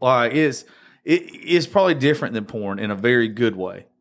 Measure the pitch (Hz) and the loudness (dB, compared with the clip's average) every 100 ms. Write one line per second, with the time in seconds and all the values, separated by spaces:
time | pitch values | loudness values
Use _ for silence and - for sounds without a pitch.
0 | 127 123 117 147 151 127 - _ _ _ | 0 2 2 0 0 -2 -12 _ _ _
1 | - 175 - - - 175 143 202 185 151 | -2 -2 -2 -14 0 0 2 2 2 2
2 | 139 147 135 110 104 113 101 98 107 98 | 0 0 -4 -6 -8 -8 -6 -6 -6 0
3 | 120 123 113 107 113 95 92 95 - _ | 2 4 2 0 -2 0 -8 -10 -20 _